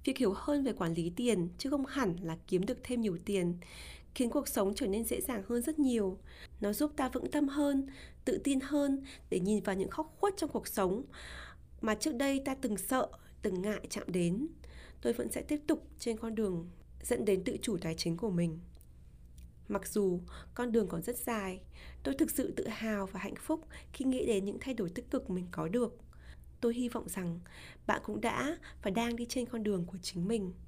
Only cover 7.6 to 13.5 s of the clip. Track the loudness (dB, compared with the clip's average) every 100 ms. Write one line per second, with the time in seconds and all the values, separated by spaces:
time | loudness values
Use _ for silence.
7.6 | 4 4 2 -6 -14 -4 0 2 4 2
8.6 | 4 2 4 2 -2 -14 -2 2 4 4
9.6 | 4 0 0 -2 -6 2 2 2 -2 -2
10.6 | -2 2 2 2 -4 -12 -12 -12 -12 -16
11.6 | -18 -4 0 2 2 2 2 2 0 -2
12.6 | 0 0 2 2 2 -4 -18 -4 -2